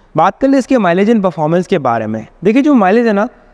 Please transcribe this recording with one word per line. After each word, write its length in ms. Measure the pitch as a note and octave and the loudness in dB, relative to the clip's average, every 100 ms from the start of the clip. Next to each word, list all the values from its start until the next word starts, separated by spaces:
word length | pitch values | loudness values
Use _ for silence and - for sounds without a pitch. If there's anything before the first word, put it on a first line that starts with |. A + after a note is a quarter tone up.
| _ | _
बात 240 | D#3 F3 - | -2 -2 0
कर 80 | C4+ | 0
ले 100 | C4+ | 0
इसके 180 | - C4 | 0 0
mileage 340 | F#3 F3 G3+ | 2 2 2
and 120 | A3+ | 2
performance 440 | F#3 E3 D#3 F3 E3+ | 0 -2 -2 -2 -2
के 120 | F#3 | -2
बारे 260 | C3 A#2 G#2+ | -2 -4 -4
में। 200 | A2 A2 _ | -8 -12 _
देखिए 180 | F3 A#3+ | 0 0
जो 120 | C#4+ | 2
माइलेज 320 | C4+ F#3 A3+ A#3 | 2 2 2 0
है 60 | |
ना, 160 | G3+ A3+ - _ | -2 -4 -8 _